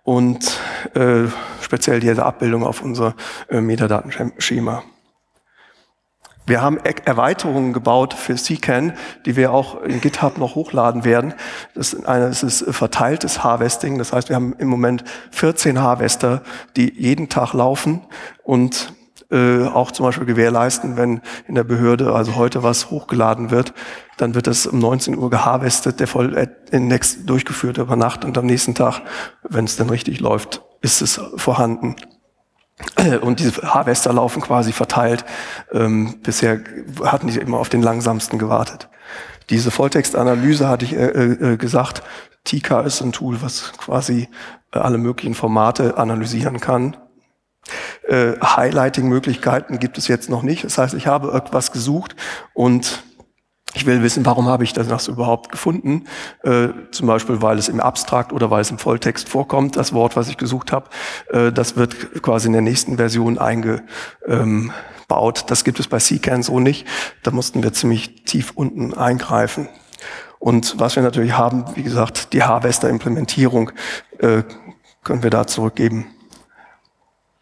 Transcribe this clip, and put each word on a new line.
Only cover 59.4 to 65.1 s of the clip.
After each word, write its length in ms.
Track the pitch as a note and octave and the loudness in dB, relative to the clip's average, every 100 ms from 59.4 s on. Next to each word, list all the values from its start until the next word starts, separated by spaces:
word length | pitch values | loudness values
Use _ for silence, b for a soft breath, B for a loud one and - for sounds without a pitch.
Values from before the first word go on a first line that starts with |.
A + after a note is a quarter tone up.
| C3+ C3+ C#3 - | 0 0 0 0
das 180 | C3 | 0
Wort, 220 | A#2 A#2 C3+ | 2 2 0
was 120 | A#2+ | -4
ich 100 | C3 | -4
gesucht 340 | B2 B2+ - | -4 -4 -4
habe. 180 | C3+ - B B B - | -4 -6 B B B -2
Äh, 220 | A#2+ A#2+ | 2 2
das 240 | A#2+ A#2+ A#2 | 2 0 0
wird 460 | A#2+ - - - | 0 -2 -12 -6
quasi 240 | - A2+ A2+ | 0 2 2
in 60 | |
der 100 | A2+ | 2
nächsten 340 | A2+ C3 - B2 | 2 0 0 0
Version 400 | A2+ A#2 A#2 A#2 | 2 2 0 2
einge-, 460 | A2+ A#2 A2+ A2+ B B B B - | 0 0 -2 -4 B B B B -2
ähm, 460 | A2+ A2 G#2+ A2+ B B B | 0 2 0 -2 B B B
baut. 440 | - | -2